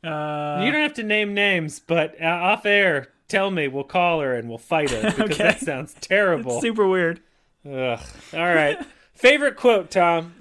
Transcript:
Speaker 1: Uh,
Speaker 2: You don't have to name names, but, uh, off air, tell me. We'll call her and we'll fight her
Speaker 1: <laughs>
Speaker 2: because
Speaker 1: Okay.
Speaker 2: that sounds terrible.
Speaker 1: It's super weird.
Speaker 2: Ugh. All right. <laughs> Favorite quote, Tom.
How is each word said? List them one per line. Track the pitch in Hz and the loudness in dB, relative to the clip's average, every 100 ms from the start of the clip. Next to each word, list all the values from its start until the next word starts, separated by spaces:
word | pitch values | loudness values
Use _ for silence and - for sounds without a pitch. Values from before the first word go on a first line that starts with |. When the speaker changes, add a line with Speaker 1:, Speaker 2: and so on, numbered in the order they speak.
| 170 | -8
Speaker 1:
Uh, | 151 151 151 147 147 | -8 -6 -6 -4 -2
Speaker 2:
You | 220 | -2
don't | 302 | 0
have | 294 | -2
to | 294 | -4
name | 214 214 208 | -2 -2 0
names, | 202 202 185 156 - | 0 0 0 -2 -10
but, | - 170 160 - | -2 -2 -2 -2
uh, | 165 | -2
off | 170 180 208 208 | 0 0 0 2
air, | 202 196 147 135 _ _ | 4 4 0 -4 _ _
tell | 208 196 | 0 0
me. | 185 143 | 0 -2
We'll | 135 | -4
call | 139 185 175 165 | -4 0 2 0
her | 139 123 | 0 -4
and | 117 | -6
we'll | 117 | -12
fight | - 160 147 | -4 -2 0
her | 117 | -2
Speaker 1:
<laughs> | 202 - | -2 0
Speaker 2:
because | 214 | -2
Speaker 1:
Okay. | 147 | 2
Speaker 2:
that | 208 - | 0 0
sounds | - 135 151 - | -2 -6 -10 -14
terrible. | - 196 202 160 127 | -2 2 2 0 -2
Speaker 1:
It's | 117 | -2
super | 233 220 196 | -2 2 2
weird. | 185 170 170 _ _ _ _ 147 | 2 0 -4 _ _ _ _ -14
Speaker 2:
Ugh. | 135 127 117 - - - | -6 -4 -4 -8 -20 -14
All | 160 175 165 | -4 2 2
right. | 147 151 | 2 -2
<laughs> | 311 _ _ | -8 _ _
Favorite | _ 247 285 285 - | _ 4 4 0 2
quote, | 247 214 185 | 2 2 0
Tom. | 190 175 170 170 170 | 0 2 2 -4 -12